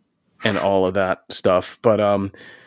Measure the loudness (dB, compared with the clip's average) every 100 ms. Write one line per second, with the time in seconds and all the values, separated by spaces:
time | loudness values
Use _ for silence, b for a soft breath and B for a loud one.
0 | _ _ _ -6 -4 -2 0 0 0 0
1 | -2 -4 -8 -2 2 0 0 -2 0 2
2 | 2 0 -2 -10 B B